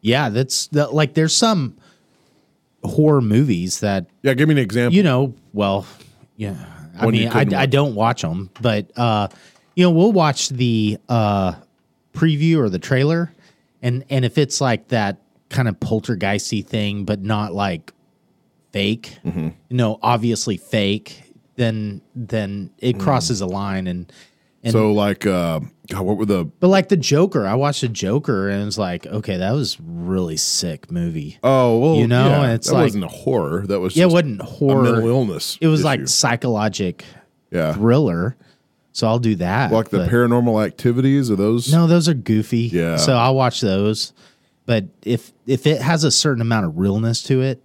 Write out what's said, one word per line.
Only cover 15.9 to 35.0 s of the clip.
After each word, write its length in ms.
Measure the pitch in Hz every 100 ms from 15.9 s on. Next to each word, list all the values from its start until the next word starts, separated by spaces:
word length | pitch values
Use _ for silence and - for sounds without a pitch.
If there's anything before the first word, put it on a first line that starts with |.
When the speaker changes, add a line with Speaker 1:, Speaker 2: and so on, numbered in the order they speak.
| 113 - 107 98 101 - 107 92
Speaker 1:
thing, 400 | 113 104 101 98
but 160 | 104
not, 320 | 98 107 104
like, 400 | 90 101 85 - _ _ _ _ _ _ _ _
fake, 440 | 101 101 113 - - -
Speaker 2:
Mm-hmm. 220 | 85 80 - _
Speaker 1:
you 80 | 123
know, 220 | 113 107
obviously 560 | 117 120 117 110 - 95
fake, 640 | - 110 101 104 - - _ _ _ -
then, 460 | 117 110 107 101 _ 127
then 560 | 110 113 101 101 90 _
it 180 | 123 120
Speaker 2:
Mm. 20 |
Speaker 1:
crosses 400 | 98 131 - 110
a 40 | 95
line, 420 | 98 101 95 92
and, 240 | 90 85 - - _ _ _
and 80 | 117
Speaker 2:
So, 220 | 113 107
like, 320 | 104 101 98 104
uh, 340 | 92 85 80 - _ -
God, 120 | 98
what 140 | 92 104
were 80 | 107
the 200 | 98 80
Speaker 1:
But, 240 | - 180
like, 180 | 190 190
the 60 | 190
Joker, 480 | 127 143 190 160 98
I 100 | 117
watched 260 | 143 143
the 80 | 123
Joker, 580 | 110 95 113 - 107 98
and 160 | 101 101
it's 100 | 104
like, 280 | 95 87 -
okay, 320 | 107 107 92
that 140 | 92
was 240 | 135 120 -
a 80 |
really 540 | 80 85 87 95 87 78
sick 520 | - - 90 76 -
movie. 460 | 87 85 80 73 -
Speaker 2:
Oh, 340 | 127 135 123 113
well, 160 | 143 160
Speaker 1:
You 100 | 117
know, 200 | 123 135
Speaker 2:
yeah, 140 | 143
Speaker 1:
and 100 | 135
it's 140 | 113 -
Speaker 2:
that 40 | -
Speaker 1:
like 80 |
Speaker 2:
wasn't 200 | 143 104
a 40 | 85
horror. 580 | - - 127 76 85 98
That 120 | 98
was 140 | 92 151
Speaker 1:
Yeah, 100 | 180
it 20 |
Speaker 2:
just 60 |
Speaker 1:
wasn't 280 | 170 156 104
horror. 380 | - - 139 135
Speaker 2:
a 40 | 123
mental 160 | 117